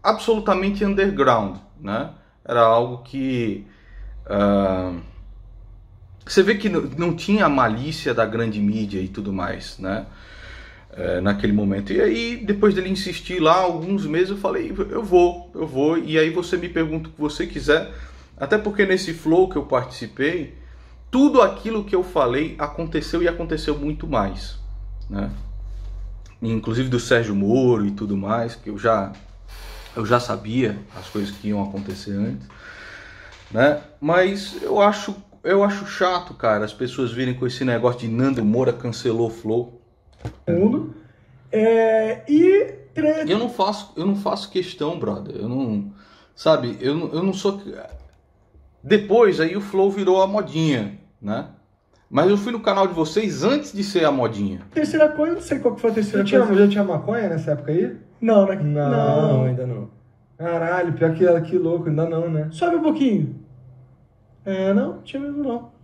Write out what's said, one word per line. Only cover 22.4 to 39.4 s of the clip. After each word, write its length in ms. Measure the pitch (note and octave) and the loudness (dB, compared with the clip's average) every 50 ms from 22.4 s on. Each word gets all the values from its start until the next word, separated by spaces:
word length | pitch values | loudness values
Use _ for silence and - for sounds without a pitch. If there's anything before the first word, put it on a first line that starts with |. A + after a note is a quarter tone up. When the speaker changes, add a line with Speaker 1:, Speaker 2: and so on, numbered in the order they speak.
| D#3 D#3+ D#3+ - | -2 -4 -4 -6
Speaker 1:
aconteceu 640 | D3 D3 - - E3 D#3+ - D#3+ - - - E3+ F3 | -6 -6 -6 -6 -8 -4 -4 -4 -4 -2 -2 0 0
e 60 | F3 | 0
aconteceu 500 | E3+ E3+ F3 D#3+ D#3+ D3 - - D3 D3 | 0 -2 -6 -4 -4 -4 -2 -4 -4 -4
muito 280 | C#3+ D3+ D3+ D3+ - | -4 -6 -6 -6 -6
mais, 520 | D#3+ C#3+ A#2 G2+ G2 F#2+ G2 - - - - - - - - - - - - - - | -2 -2 0 0 -2 -4 -8 -10 -12 -12 -12 -12 -12 -12 -12 -12 -12 -12 -12 -12 -8
né? 220 | G2+ G2+ G2+ - - - - - - - - - - - - - - - - - - - - - - - - | -6 -6 -6 -6 -8 -10 -12 -12 -12 -12 -12 -12 -12 -12 -12 -12 -12 -12 -12 -12 -14 -16 -18 -20 -14 -8 -4
Inclusive 480 | A2+ A2+ A2+ A2 - A2 A#2+ C3 C3 | -4 -4 -2 -2 -2 -2 -2 0 0
do 100 | B2+ B2 | -2 -2
Sérgio 340 | A#2+ - C3 A#2+ A2+ G#2+ G2+ | 2 2 2 2 2 2 0
Moro 520 | G2 G2 G2+ A#2 C3 C3 B2 B2 G#2+ G#2 | 0 2 4 4 4 6 4 4 4 2
e 40 | G2+ G2+ | -2 -2
tudo 220 | - G#2+ G2+ G2+ | -4 -4 -4 -4
mais, 400 | G2 G2 G2 A2 A#2 A#2 A2+ - | -4 -2 -2 -2 -2 -2 -4 -8
que 140 | - - G#2 | -12 -14 -12
eu 80 | G#2 | -12
já, 380 | G2+ A2+ A#2 A2+ G#2 G2 - - - - - - - - - - - - - - - - - - | -2 2 2 2 2 0 -4 -8 -16 -20 -20 -20 -20 -20 -20 -18 -18 -16 -16 -16 -18 -18 -14 -8
eu 80 | A#2+ A2 | -8 -2
já 160 | G#2 B2 B2 | 2 2 0
sabia 580 | A#2+ - A2+ G#2+ G#2 G#2+ A2+ B2+ B2+ G#2+ G2+ G2 - - - | 2 -2 -6 -6 -6 -4 -2 0 0 0 -2 -6 -12 -16 -18
as 120 | F#2+ F#2+ - | -18 -18 -10
coisas 220 | - G#2+ G2+ G2+ | -6 -6 -6 -6
que 180 | - - - G#2 | -8 -8 -6 -4
iam 140 | G#2 G2+ G2 | -2 -2 -2
acontecer 500 | G2+ G2 G2 G2+ G2+ F#2+ - - G#2 G2+ | -4 -6 -8 -8 -8 -10 -12 -8 -8 -4
antes, 340 | G2 G2+ A#2+ C3 C3 - - - - - - - - - - - - - - - - - - - - - - | -4 -4 -4 -4 -8 -12 -16 -20 -20 -20 -20 -20 -18 -18 -18 -20 -20 -20 -20 -20 -20 -20 -20 -20 -20 -20 -6
né? 300 | - A2 B2+ C#3+ D3 - - - - _ | 0 2 4 4 4 0 -6 -14 -16 _
Mas 640 | - D3 E3+ F3+ F#3 F#3+ G3 G3+ - - - - - | -2 0 4 4 4 2 2 -4 -8 -10 -12 -10 -4
eu 160 | - - G#3 | -2 2 4
acho, 380 | G3+ G#3 G#3 - - - G3+ - - _ - - _ | 4 4 4 0 -6 -10 -10 -12 -14 _ -20 -10 _
eu 220 | - F#3 G3 G3+ | 0 2 4 4
acho 220 | G3+ G3+ G3+ - | 2 0 -2 -8
chato, 480 | - - - F#3+ F3+ F#3 F3+ F#3 - - | -10 -4 0 0 0 0 -2 -4 -6 -14
cara, 320 | - - A2+ G#2+ G#2 G#2+ | -2 2 2 2 2 0
as 80 | G#2+ - | -4 -6
pessoas 360 | - B2+ A#2+ - - C3 A#2+ | -6 -8 -6 -4 -4 -4 -4
virem 220 | A#2 B2 C3 B2 B2 | -2 -2 -4 -4 -2
com 140 | B2+ C3 | -2 -4
esse 180 | B2 - - C3+ | -4 -4 -2 0
negócio 360 | B2+ A#2+ A#2 A2+ B2 A#2+ B2 | 0 0 2 2 2 0 0
de 80 | - A2+ | -4 -4
"Nando 360 | A2 A#2 B2+ C#3 C3+ B2 A2 | 0 2 2 2 2 2 2
Moura 300 | G#2 A2 A#2+ C3 B2 A#2+ | 2 2 4 2 0 0
cancelou 540 | - - B2 A2 - - B2+ A2+ A2+ A#2 A2+ | -2 -6 -8 -8 -4 -2 -2 0 0 0 -2
o 20 | |
Flow". 480 | A2 - | -2 -6